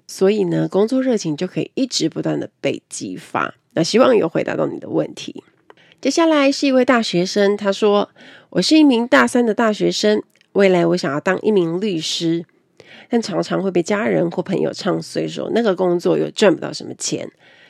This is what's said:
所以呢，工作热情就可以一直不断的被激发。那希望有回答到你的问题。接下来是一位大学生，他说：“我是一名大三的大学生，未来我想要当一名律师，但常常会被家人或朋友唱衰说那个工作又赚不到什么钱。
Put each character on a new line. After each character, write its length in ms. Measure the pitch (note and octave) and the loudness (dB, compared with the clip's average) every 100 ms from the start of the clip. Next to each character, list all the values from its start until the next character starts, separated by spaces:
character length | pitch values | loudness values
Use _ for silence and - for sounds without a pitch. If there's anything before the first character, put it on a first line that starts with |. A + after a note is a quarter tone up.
| - | -16
所 240 | - F#3+ | 0 2
以 140 | G#3+ | 2
呢， 240 | F3+ D#3+ D#3+ | 0 0 0
工 200 | F#3 A3 | 0 2
作 140 | C4 | 2
热 160 | C4 A3 | 0 0
情 180 | E3 D3 | -2 -4
就 120 | F3+ | -4
可 120 | D#3+ | -4
以 120 | - | -6
一 140 | - B3+ | -4 -4
直 200 | - D#3 | -2 -4
不 120 | - | -2
断 180 | D#3+ D3+ | -4 -4
的 100 | - _ | -6 _
被 220 | C#3 - - | -4 -4 -8
激 260 | - G#2 F2+ | -14 -12 -12
发。 400 | - - - - _ | -8 -4 -4 -6 _
那 80 | - | -4
希 180 | E3+ A3 | 0 4
望 160 | C4 A3 | 4 4
有 140 | D#3+ | 2
回 140 | - | -2
答 120 | - D#3 | -4 -4
到 120 | D3+ | -4
你 100 | - | -6
的 100 | - | -6
问 220 | D#3 D#3 - | -4 -4 -8
题。 280 | - - - _ _ _ _ _ | -16 -16 -20 _ _ _ _ _
接 100 | C4 | -2
下 140 | E4+ E4 | 2 2
来 260 | D4+ C#4 | 4 2
是 160 | C#4+ C#4+ | 2 2
一 40 | |
位 120 | B3+ B3 | 2 4
大 160 | B3 | 2
学 240 | A3 F3 F#3 | 0 -2 0
生， 320 | G#3 G3+ G3+ | 2 2 2
他 140 | G3+ | -2
说 380 | G3 G#3+ G3+ - _ - - _ | 0 2 2 0 _ -20 -20 _
：“我 100 | F3+ | -2
是 160 | F3+ D#4 | 4 6
一 60 | |
名 240 | D4 A#3 A#3+ | 6 4 4
大 180 | C#4 A#3+ | 4 4
三 180 | B3 | 2
的 100 | A#3+ | 2
大 200 | G#3 A3+ | 2 0
学 160 | G#3 F3 | 0 -2
生， 320 | F3+ G#3 G#3 - _ _ | 0 0 0 -2 _ _
未 180 | G3 G3 | 2 4
来 160 | F3+ E3+ | 4 2
我 120 | F3 | 0
想 140 | E3 | -2
要 80 | C#3+ | -4
当 220 | F#3+ F#3 | -2 -2
一 80 | - | 2
名 300 | G#3 E3 E3+ | 2 2 -2
律 180 | G#3+ E3 | -4 -4
师， 460 | D#3 - E3 E3+ E3+ _ _ _ - - - | -6 -4 -2 -2 -6 _ _ _ -20 -20 -4
但 100 | A#3 | -4
常 220 | A3 - | -2 -4
常 220 | F3 E3+ | -2 -2
会 80 | F#3+ | -2
被 100 | F3+ | -2
家 240 | E3 G3+ A#3 | 0 -2 0
人 240 | E3+ E3+ | 0 0
或 140 | F#3 | -4
朋 160 | F3+ F3+ | -4 -2
友 120 | D#3+ | -4
唱 300 | - F#3+ E3 | -4 -4 -4
衰 260 | E3 E3+ D#3+ | -6 -6 -6
说 220 | E3 - G3 | -6 -4 0
那 80 | |
个 100 | A#3 | 0
工 240 | F3+ F#3 F3 | 0 0 0
作 180 | F3+ D#3 | 0 0
又 140 | D3+ | -2
赚 220 | - G3+ | 2 2
不 80 | D#3+ | 2
到 100 | - | -2
什 140 | - - | -12 -14
么 80 | - | -10
钱。 320 | - D3+ - - _ _ _ | -8 -8 -10 -16 _ _ _